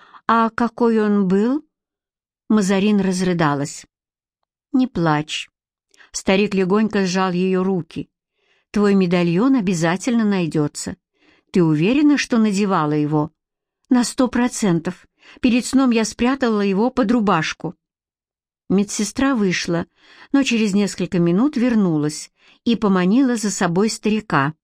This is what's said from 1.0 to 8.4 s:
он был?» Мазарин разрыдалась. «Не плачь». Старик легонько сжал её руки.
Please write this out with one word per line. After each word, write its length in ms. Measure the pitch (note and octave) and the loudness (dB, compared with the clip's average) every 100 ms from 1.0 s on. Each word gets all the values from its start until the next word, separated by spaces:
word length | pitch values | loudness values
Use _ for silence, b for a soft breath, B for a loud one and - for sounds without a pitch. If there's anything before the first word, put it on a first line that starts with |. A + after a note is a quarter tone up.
он 240 | G#3+ G3+ F#3+ | 2 2 2
был?» 380 | G3 A3+ D4 - _ _ _ _ _ _ _ - | 2 0 -2 -6 _ _ _ _ _ _ _ 0
Мазарин 500 | G#3+ F#3+ G3 G#3 G#3 | 2 2 2 2 2
разрыдалась. 840 | F#3+ F#3 F#3 E3+ D#3 C#3+ C#3+ - - _ _ _ _ _ _ _ _ | 0 -2 -2 0 0 -2 -6 -10 -20 _ _ _ _ _ _ _ _
«Не 140 | B3+ B3+ | -2 -2
плачь». 640 | - E3 D3+ D#3 - - _ _ _ _ b b | 0 0 0 -4 -10 -12 _ _ _ _ b b
Старик 420 | - - F#3+ G#3 | -10 -2 0 0
легонько 540 | F#3+ F3+ G#3 G#3+ G#3 F#3+ | 0 0 0 0 0 -2
сжал 240 | F#3 F#3+ | -2 -2
её 320 | F3 F#3 F#3 | -2 0 0
руки. 440 | F#3 F#3 - - - _ _ _ | -2 -4 -6 -12 -14 _ _ _